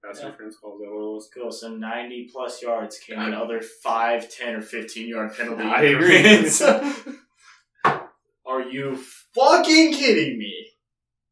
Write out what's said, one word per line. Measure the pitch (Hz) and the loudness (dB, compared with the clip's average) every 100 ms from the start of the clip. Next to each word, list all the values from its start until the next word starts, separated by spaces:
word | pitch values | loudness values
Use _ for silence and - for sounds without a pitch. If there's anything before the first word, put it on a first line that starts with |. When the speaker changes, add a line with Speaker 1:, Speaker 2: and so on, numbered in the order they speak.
Speaker 1:
pass | 104 101 | -18 -16
Speaker 2:
Yeah. | 110 | -16
Speaker 1:
interference | - 110 - | -16 -18 -18
call? | 104 101 | -20 -16
Is | |
that | 101 | -12
what | 107 | -10
it | 107 | -10
was? | 107 - | -10 -14
Speaker 2:
Cool. | 127 117 | -14 -12
So | 110 113 113 | -12 -14 -12
ninety | 110 120 120 123 120 | -10 -10 -10 -14 -14
plus | 131 123 - | -12 -12 -8
yards | 120 113 104 - | -6 -6 -6 -14
came | - 107 | -14 -8
in | 107 | -8
Speaker 1:
I | 107 | -6
Speaker 2:
other | 113 113 | -6 -8
five, | - - 117 113 117 117 113 | -10 -8 -4 -2 0 -2 -6
ten, | - 120 110 | -10 -10 -10
or | |
fifteen | 110 113 107 113 117 | -10 -12 -12 -12 -10
yard | 113 107 - | -8 -8 -8
penalty | 117 113 | -8 -6
Speaker 1:
I | 107 127 | -2 4
agree. | 147 143 175 180 | 4 6 6 6
Speaker 2:
increments. | 214 214 156 - | 8 8 6 4
<laughs> | 294 - 285 - 254 - _ _ _ _ _ _ - - - _ _ _ 127 | 4 2 -2 -8 -12 -18 _ _ _ _ _ _ -4 -4 -10 _ _ _ -8
Are | 131 | -8
you | 127 135 139 131 - - - | -6 -8 -8 -10 -12 -16 -6
fucking | 247 269 339 320 311 320 | 4 6 6 8 6 6
kidding | 262 262 170 139 110 | 4 2 2 0 -6
me? | 101 113 220 _ _ _ _ _ _ | -10 -14 -18 _ _ _ _ _ _